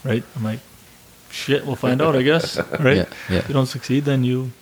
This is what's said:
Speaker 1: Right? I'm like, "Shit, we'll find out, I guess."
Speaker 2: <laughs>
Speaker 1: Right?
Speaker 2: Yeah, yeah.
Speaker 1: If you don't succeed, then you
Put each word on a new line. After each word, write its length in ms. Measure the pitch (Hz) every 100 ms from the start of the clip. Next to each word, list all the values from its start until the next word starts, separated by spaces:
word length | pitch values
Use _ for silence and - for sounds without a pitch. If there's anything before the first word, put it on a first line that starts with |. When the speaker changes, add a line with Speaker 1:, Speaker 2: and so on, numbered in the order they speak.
Speaker 1:
Right? 200 | 135 117 - -
I'm 80 |
like, 160 | 107 113 - - - - - - -
"Shit, 340 | - - 139 143
we'll 100 | 127
find 240 | 127 127
out, 140 | 156 139
I 60 |
guess." 360 | 127 165 165 - -
Speaker 2:
<laughs> 100 | -
Speaker 1:
Right? 180 | 135 151
Speaker 2:
Yeah, 80 | - - -
yeah. 80 | 92
Speaker 1:
If 80 | -
you 40 | 139
don't 100 | 127
succeed, 400 | 127 - 131 143
then 180 | 135
you 280 | 123 127 131 -